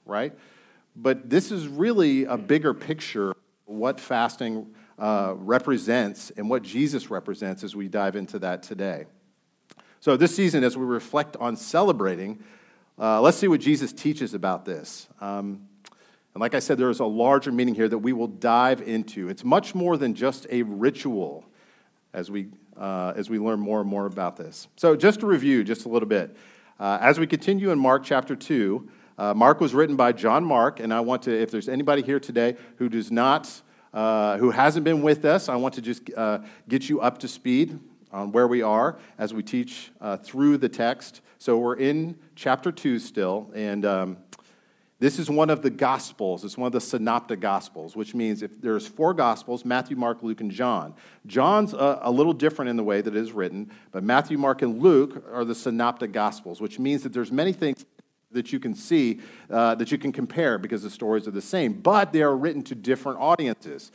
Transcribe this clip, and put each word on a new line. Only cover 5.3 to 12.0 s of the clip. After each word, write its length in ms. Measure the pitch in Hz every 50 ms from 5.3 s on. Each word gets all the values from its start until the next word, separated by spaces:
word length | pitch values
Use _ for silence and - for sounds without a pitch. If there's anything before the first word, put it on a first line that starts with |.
| 95
represents 960 | 92 92 98 120 127 127 151 135 110 87 101 117 127 113 101 101 - - -
and 180 | - - 104 107
what 140 | 123 127 107
Jesus 480 | 95 98 120 147 147 135 123 - -
represents 540 | 107 92 - - 98 - 107 95 92 95 -
as 100 | 101 98
we 140 | 104 101 95
dive 260 | 90 107 101 98 92
into 240 | 104 95 90 - 104
that 240 | 92 92 90 90 -
today. 440 | - 107 92 98 98 87 73 78 - _ _ _ _ _ _ _ _ _ _ _ _ - - _ _ _ _
So 180 | - 151 139
this 200 | 127 165 170 -
season, 260 | - 196 175 151 147 127
as 140 | 123 120
we 80 | 127 131
reflect 500 | 123 123 113 - - - 147 147 151 - -
on 180 | 120 120 113
celebrating, 840 | 113 - - - 160 196 202 170 117